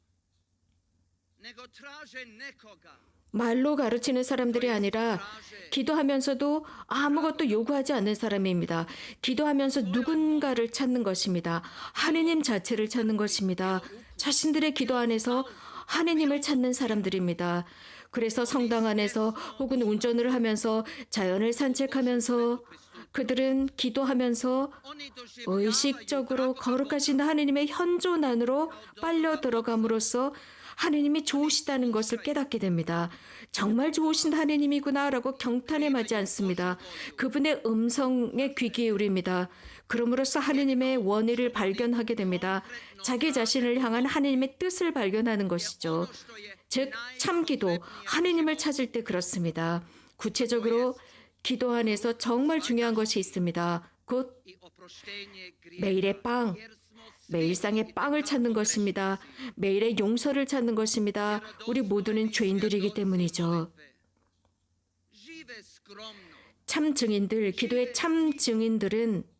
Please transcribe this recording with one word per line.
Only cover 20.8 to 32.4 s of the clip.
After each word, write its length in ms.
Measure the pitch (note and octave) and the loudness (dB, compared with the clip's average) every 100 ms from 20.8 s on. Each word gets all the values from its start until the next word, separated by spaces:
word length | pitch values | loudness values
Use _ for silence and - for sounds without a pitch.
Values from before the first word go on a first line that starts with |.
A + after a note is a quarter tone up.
| A3 - B3 | -2 -10 -6
자연을 420 | A3 F#3 F#3+ A3+ | -2 0 2 2
산책하면서 1120 | A#3+ C#4 B3+ C4+ C4+ B3 B3 A#3+ A#3+ A#3 A#3+ - - - A#3 - | 2 0 0 0 0 2 2 2 2 2 -2 -6 -20 -20 -20 -8
그들은 600 | C#4 A#3 B3 C4 C4+ C4+ - | -4 0 2 2 2 0 -2
기도하면서 920 | B3+ B3+ C4+ B3+ B3 A#3 B3+ C4 C#4+ - C#4 D4 C#4 B3 A#3+ B3 A#3 | -2 0 2 2 2 2 2 0 -2 -6 -18 -16 -16 -16 -18 -10 -2
의식적으로 1080 | G3 G#3+ A3 C#4 C4+ G#3+ C#4 B3 C4 C4 | 0 2 2 2 0 -2 -2 0 0 0
거룩하신 640 | C4 B3+ B3+ C#4 C#4+ C#4+ C4+ | 0 0 0 0 0 2 2
하느님의 460 | D4 D4+ C#4+ C#4 D4 | 4 2 2 2 0
현존 580 | D#4+ F4 F4 F4+ E4 | 0 0 2 2 2
안으로 460 | C4+ A#3 A#3+ C#4 D#4 - - - | 2 2 2 0 -2 -6 -18 -6
빨려 400 | E4 E4 D#4+ D#4 | -2 2 2 0
들어감으로써 920 | C4 A#3 A3+ A3+ A3 A3+ A3 B3 C4+ C#4+ - - - - | 0 0 0 0 2 2 0 0 -2 -4 -20 -20 -14 -2
하느님이 480 | E4+ D4 C#4+ D#4 | 0 2 4 2
좋으시다는 680 | D4+ C#4+ D4+ - - C4+ B3 | 0 0 2 0 0 0 0
것을 300 | G#3+ A3 A#3 | 0 -2 -2
깨닫게 360 | D4 D4 | -2 -2